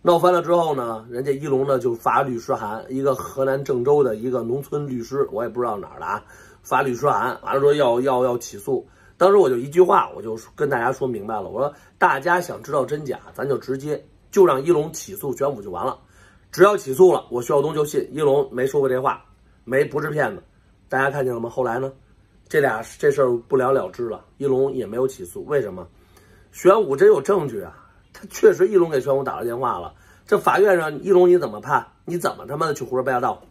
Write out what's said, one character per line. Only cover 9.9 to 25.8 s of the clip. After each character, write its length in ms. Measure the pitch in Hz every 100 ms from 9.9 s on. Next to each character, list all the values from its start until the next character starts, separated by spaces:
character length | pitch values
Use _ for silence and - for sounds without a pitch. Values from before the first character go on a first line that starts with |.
| 196 -
我 80 | -
就 160 | 110 110 - -
跟 140 | 143
大 80 | 131
家 140 | 120
说 160 | 135 131
明 180 | 110 104
白 100 | 107
了， 120 | 92
我 100 | 98
说 160 | 147 - _ _
：“大 220 | 180 139
家 220 | 160 180
想 200 | 175 -
知 80 | -
道 140 | 143
真 220 | 123 151 143
假， 120 | - -
咱 140 | - 139
就 100 | 120
直 200 | - 135
接 260 | 147 151 - _ _
就 160 | 202 180
让 160 | 135
一 100 | 156
龙 200 | 151 156
起 240 | - - 185
诉 180 | 143 120
玄 120 | 135
武 120 | 123
就 100 | 92
完 140 | 87 123
了， 120 | - _ _ - _ _
只 120 | -
要 120 | 196 208
起 180 | 135
诉 200 | 131 185
了， 120 | 143 -
我 100 | 120
徐 60 | 120
晓 140 | 147
东 120 | 147
就 120 | 151 147
信 200 | 147 -
一 80 | 135
龙 260 | 147 139 135
没 160 | 123 131
说 140 | 147
过 80 | 135
这 120 | 127
话， 220 | 131 - _ _ _ _
没， 220 | - 135 147
不 160 | 139
是 80 | 151
骗 260 | 151 123 90
子。” 80 | _ _ _ _ _
大 80 | 131
家 120 | 139
看 140 | 143
见 100 | 131
了 60 | 120
吗？ 100 | 120
后 140 | 131
来 160 | 123 120
呢， 140 | 135 - _ _ _ _ _
这 100 | 156
俩， 220 | 139 110 117 -
这 120 | 147
事 120 | 143
儿 160 | 127 120 -
不 80 | 135
了 160 | 127
了 180 | 135 95
之 200 | - 117
了， 160 | 95 _ _
一 80 | 139
龙 280 | 131 139
也 120 | 131 101
没 120 | 117
有 100 | 131
起 160 | -
诉。 220 | 87 101 92
为 160 | 143
什 120 | 107
么？ 140 | 92